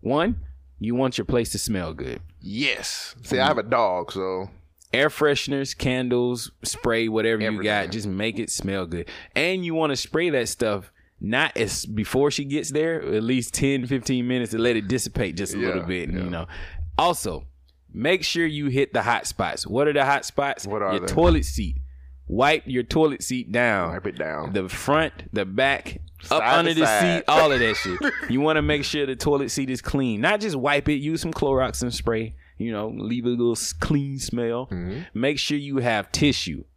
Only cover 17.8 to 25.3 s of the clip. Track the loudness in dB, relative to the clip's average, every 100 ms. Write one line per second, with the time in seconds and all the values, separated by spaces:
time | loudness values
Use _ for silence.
17.8 | _ -4 0 2 0 0 0 0 0 2
18.8 | 2 2 2 0 0 -4 -2 -2 -4 2
19.8 | 2 4 2 2 0 -2 -2 -4 -6 -2
20.8 | 0 0 0 4 6 6 2 -2 -2 -4
21.8 | -8 -16 -20 -18 -4 2 4 4 2 -2
22.8 | 2 4 4 2 -4 -4 0 2 4 4
23.8 | 0 -2 -6 -4 -4 -4 -2 -2 -4 -6
24.8 | 0 2 2 -4 -6